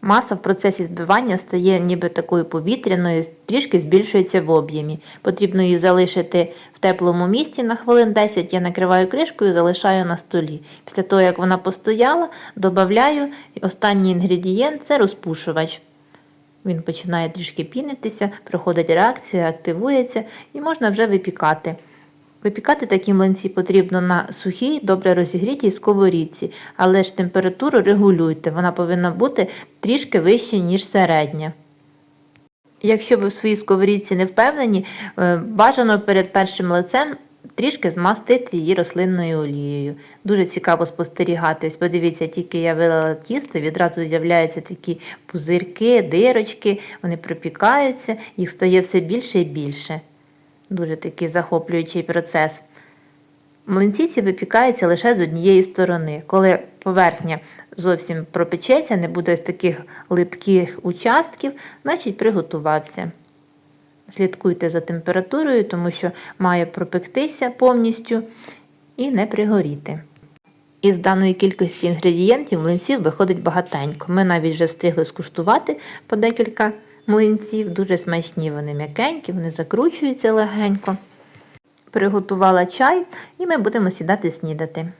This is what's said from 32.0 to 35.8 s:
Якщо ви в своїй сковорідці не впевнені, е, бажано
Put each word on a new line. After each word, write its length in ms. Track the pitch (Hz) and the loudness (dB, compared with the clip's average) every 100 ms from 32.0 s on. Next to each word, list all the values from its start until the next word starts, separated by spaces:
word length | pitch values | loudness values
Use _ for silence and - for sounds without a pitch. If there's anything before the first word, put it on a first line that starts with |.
| _ _ _ _ _ _ _ _ | _ _ _ _ _ _ _ _
Якщо 340 | 208 220 220 240 | 0 0 2 2
ви 120 | 196 | 2
в 40 | |
своїй 240 | 202 220 208 | -2 -2 -2
сковорідці 600 | 214 190 196 202 202 185 | 2 2 4 2 0 -2
не 80 | |
впевнені, 600 | 185 185 247 294 247 196 190 - 202 - | 0 2 2 2 0 0 -2 -12 -14 -2
е, 180 | 180 175 | 0 0
бажано 640 | 202 214 226 269 | -2 4 4 4